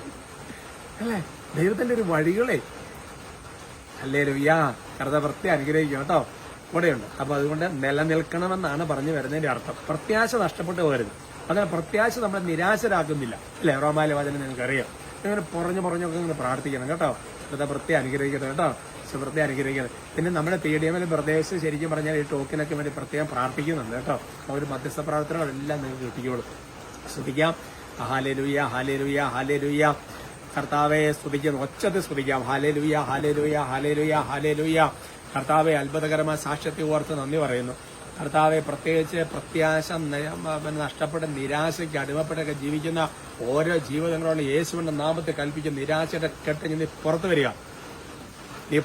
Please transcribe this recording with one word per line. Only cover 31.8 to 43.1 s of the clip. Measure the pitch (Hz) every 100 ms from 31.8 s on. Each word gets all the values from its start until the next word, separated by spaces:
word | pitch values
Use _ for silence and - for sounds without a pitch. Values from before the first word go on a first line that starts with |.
| 208 185 -
സ്തുതിക്കാം. | 139 135 135 127
ഹല്ലേലൂയ, | 135 147 147 151 151 143
ഹല്ലേലൂയ, | 135 147 147 151 147 135
ഹല്ലേലൂയ, | 131 147 147 156 151 151
ഹല്ലേലൂയ. | 143 151 151 160 160 151 - - - -
കർത്താവെ | 139 131 156 156 151
അത്ഭുതകരമായ | 139 156 151 156 156 151 143
സാക്ഷ്യത്തെ | 147 160 151 156
ഓർത്ത് | 156 143 151
നന്ദി | 135 156
പറയുന്നു. | 143 123 123 123 - - - -
കർത്താവെ | 147 156 156 160 147
പ്രത്യേകിച്ച് | 143 160 160 156 175 160
പ്രത്യാശ | - 143 165 156 156 156 170 151
ന-, | 143 156 170 170 156
പിന്നെ | 151 151
നഷ്ടപ്പെട്ട | 143 - 151 160 156 139
നിരാശയ്ക്ക് | 135 147 160 160 165 151
അടിമപ്പെട്ടൊക്കെ | 135 147 156 160 151 147
ജീവിക്കുന്ന | 139 151 156 160 156